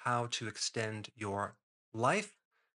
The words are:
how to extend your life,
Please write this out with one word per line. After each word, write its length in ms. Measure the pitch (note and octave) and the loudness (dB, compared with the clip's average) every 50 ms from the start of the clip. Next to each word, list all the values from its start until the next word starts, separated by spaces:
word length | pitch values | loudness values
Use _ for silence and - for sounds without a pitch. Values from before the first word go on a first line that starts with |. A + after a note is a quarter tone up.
| - | 0
how 240 | B2 B2 A#2+ A#2+ A#2 | 2 2 2 2 0
to 180 | - - A#2 G#2+ | -2 -4 -4 -4
extend 640 | G#2 - - - - A#2 A2 A2 A2 A2 G#2 - - | -4 -4 -4 -2 0 0 -2 -2 -2 -6 -8 -10 -10
your 400 | A#2+ A2 G2+ G2 G2+ G2+ G#2 - _ _ _ _ _ _ _ | -6 -4 -2 -2 0 -2 -4 -6 _ _ _ _ _ _ _
life, 440 | - A2 A#2 C3 E3+ G#3 G3+ - - _ _ _ _ _ _ _ _ | -2 2 4 4 4 4 0 -4 -12 _ _ _ _ _ _ _ _